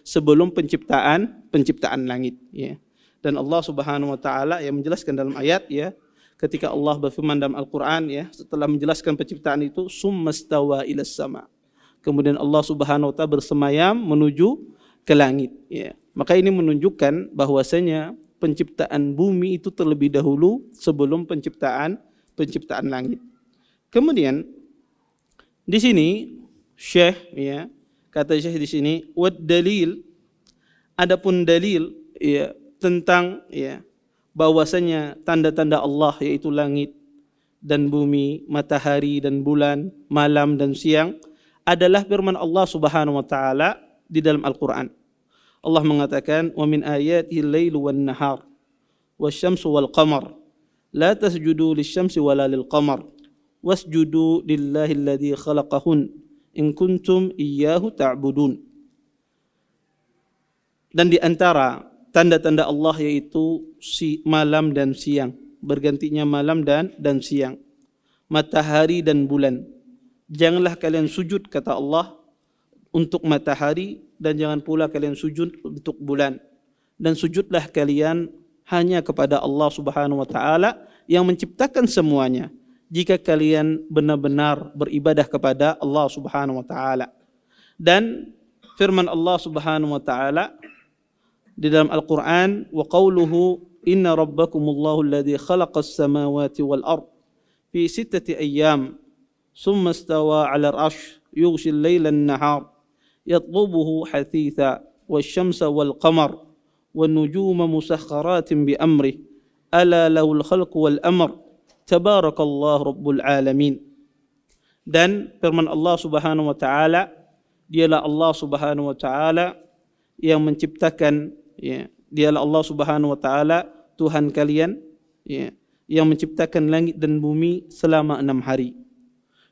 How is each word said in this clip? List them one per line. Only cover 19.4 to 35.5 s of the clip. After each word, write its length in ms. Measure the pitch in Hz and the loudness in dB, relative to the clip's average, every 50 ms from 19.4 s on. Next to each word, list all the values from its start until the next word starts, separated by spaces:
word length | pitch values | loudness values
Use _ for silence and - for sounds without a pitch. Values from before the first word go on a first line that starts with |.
| 180 190 180 | -2 -2 -4
itu 160 | 165 - 190 - | -6 -6 -8 -4
terlebih 400 | - 165 156 151 143 143 143 143 | -2 0 0 0 2 0 0 2
dahulu 480 | 139 151 139 139 143 170 196 233 269 - - - | 0 0 2 2 4 4 2 2 0 -6 -14 -16
sebelum 480 | - - 165 151 143 143 139 160 175 170 | -6 -2 -2 0 2 0 0 0 -2 -4
penciptaan, 720 | - 165 143 - 160 - - 147 131 123 135 151 165 208 - _ _ _ _ _ _ _ | -6 -6 -8 -8 -8 -8 -4 -4 -4 -2 -2 -4 -6 -6 -8 _ _ _ _ _ _ _
penciptaan 560 | - 151 - - 143 - - - 123 - 135 131 | -6 -6 -4 -6 -8 -8 -8 -8 -6 -6 -6 -6
langit. 240 | 127 127 175 240 - - - _ _ _ _ _ _ _ _ _ _ _ _ | -6 -4 -6 -8 -8 -10 -20 _ _ _ _ _ _ _ _ _ _ _ _
Kemudian 560 | - 233 285 330 285 190 147 131 135 151 - - - - - _ _ _ _ _ _ _ _ _ _ _ _ _ _ _ _ _ _ _ _ | 0 2 2 4 4 2 2 2 0 -2 -4 -10 -16 -20 -20 _ _ _ _ _ _ _ _ _ _ _ _ _ _ _ _ _ _ _ _
di 160 | - 196 220 | -2 0 2
sini 260 | 240 247 208 165 151 170 202 220 247 - - - - - _ _ _ _ _ | 4 4 4 4 4 2 0 -2 -6 -12 -16 -20 -20 -20 _ _ _ _ _
Syekh, 560 | - - - - 175 170 180 185 - - - - | -18 -6 2 4 6 6 6 4 0 -8 -14 -10
ya, 320 | 139 139 139 139 147 175 247 - _ _ _ _ _ _ _ - | -8 -6 -6 -6 -8 -12 -14 -18 _ _ _ _ _ _ _ -4
kata 240 | 151 143 151 156 | -2 0 0 0
Syekh 240 | 151 156 170 165 156 | 0 0 -2 -4 -4
di 80 | 147 - | -4 -4
sini, 240 | 160 147 143 151 160 165 - - - | -2 -2 0 0 -2 -4 -6 -6 -2
"Wad 240 | 175 180 185 175 - | 0 0 0 0 -2
dalil," 560 | 165 156 170 175 170 196 214 196 165 170 202 - - _ _ _ _ _ _ _ _ _ _ _ _ _ _ _ _ _ _ | 0 2 2 4 4 2 0 0 0 -2 -2 -6 -12 _ _ _ _ _ _ _ _ _ _ _ _ _ _ _ _ _ _
adapun 480 | - 180 175 185 180 - 190 180 180 | -2 0 2 0 0 0 0 0 2
dalil, 480 | 170 165 170 170 185 208 185 156 165 - - - - _ - - | 2 2 2 2 2 0 -2 -2 -4 -6 -10 -18 -20 _ -10 -4
ya, 320 | - 147 143 143 147 - - - - - _ _ 185 | -2 0 0 0 -2 -6 -10 -16 -20 -20 _ _ -2
tentang, 560 | 180 175 175 175 180 175 175 175 180 202 - - - | 0 0 0 2 2 2 2 2 0 -6 -10 -16 -12
ya, 320 | - 143 135 135 135 - - _ _ _ _ _ _ _ _ _ - | -10 -8 -8 -8 -10 -14 -20 _ _ _ _ _ _ _ _ _ -2
bahwasanya 800 | 156 160 160 156 160 151 156 180 180 175 170 160 156 151 143 - - - | 2 2 4 4 4 2 2 0 -2 0 0 -2 -4 -4 -8 -12 -8 -4
tanda-tanda 560 | 170 165 160 156 156 | -2 0 2 2 2